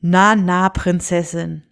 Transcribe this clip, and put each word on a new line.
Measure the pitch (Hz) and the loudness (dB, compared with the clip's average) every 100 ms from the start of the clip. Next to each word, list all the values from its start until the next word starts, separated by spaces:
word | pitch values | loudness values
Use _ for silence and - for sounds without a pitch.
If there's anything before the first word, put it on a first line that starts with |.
Na, | 170 185 196 214 | 2 4 4 4
na, | 185 180 190 | 2 0 0
Prinzessin | - - 180 - 175 170 170 165 160 - | -2 -2 -2 -2 -4 -4 -6 -8 -10 -14